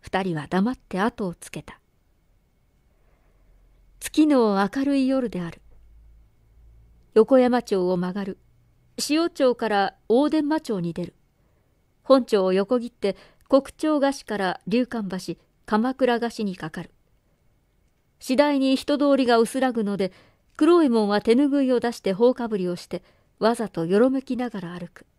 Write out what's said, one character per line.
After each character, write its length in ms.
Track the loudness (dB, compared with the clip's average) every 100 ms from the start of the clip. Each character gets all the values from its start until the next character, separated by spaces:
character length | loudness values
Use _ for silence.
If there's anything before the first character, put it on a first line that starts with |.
二 200 | -6 -4
人 140 | -4 -6
は 100 | -2
黙 260 | 0 0
っ 20 | -4
て 240 | _ -4
後 280 | -4 -4 -8
を 60 |
つ 160 | -8 -14
け 140 | -16
た。 160 | -16 -20 _ _ _ _ _ _ _ _ _ _ _ _ _ _ _ _ _ _ _ _ _ _
月 280 | -6 0 2
の 400 | 4 2 2 -2 -2
明 100 | -2
る 120 | 0
い 100 | 0
夜 240 | -2 -4
で 100 | -6
あ 80 | -10
る。 120 | -12 -20 -20 -20 -20 -20 -20 _ _ _ _ -20 _ _ _ _ 2
横 240 | 6 6
山 240 | 4 0
町 280 | -2 -2 0
を 60 | 0
曲 160 | -2
が 100 | -6
る。 140 | -8 -12 _ _ _ _ _ -10 -2
塩 220 | 0 -2
町 240 | 0 0 0
か 120 | -2
ら 280 | 0 -2 _ _
大 220 | 2 4
伝 140 | 0
馬 180 | 0 -2
町 180 | -2 -6
に 140 | -6
出 140 | -6 -10
る。 80 | _ _ _ _ _ _ _ _ _
本 200 | 2 2 4
町 200 | 0 2
を 80 |
横 260 | 0 0 -2
切 80 | -4
っ 20 |
て、 260 | _ -6 -6 -14 _ _
国 140 | 2 2 _
町 240 | -2 0
河 140 | 0
岸 120 | -2 -8
か 120 | -4
ら 240 | -4 -6 -2
竜 180 | -2 -2
閑 240 | -6 -8
橋、 300 | -8 -10 -12 _ _ -4
鎌 300 | -2 -2 0
倉 240 | 0 0
河 100 | -4
岸 160 | -6 -8
に 100 | -6
か 140 | -10
か 140 | -12
る。 80 | -14 _ _ _ _ _ _ _ _ _ _ _ _ _
次 160 | -2 2
第 240 | 4 2
に 160 | 0 0
人 240 | 0 0
通 180 | 2 2
り 80 | 4
が 140 | 4
薄 200 | 2 0
ら 120 | -2
ぐ 120 | -2
の 140 | -4 -4
で、 140 | -6 -6 _ _ _ 0
九 120 | 4
郎 100 | 4
右 20 | 4
衛 40 |
門 180 | 2 2
は 120 | 0
手 140 | 2 2
ぬ 140 | 4
ぐ 140 | 2
い 100 | 0
を 60 | 0
出 120 | -2
し 80 | -4
て 140 | -4
頬 220 | 2 2 2
か 120 | -4
ぶ 120 | -4
り 100 | -4
を 60 | -6
し 100 | -10
て、 180 | -12 _ _ _ _
わ 160 | 0 0
ざ 140 | -6
と 180 | -6 0
よ 120 | 2
ろ 100 | 2
め 100 | 0
き 160 | -6 -6
な 140 | -6
が 100 | -8
ら 180 | -10 -12
歩 80 | -16
く。 180 | -18 -20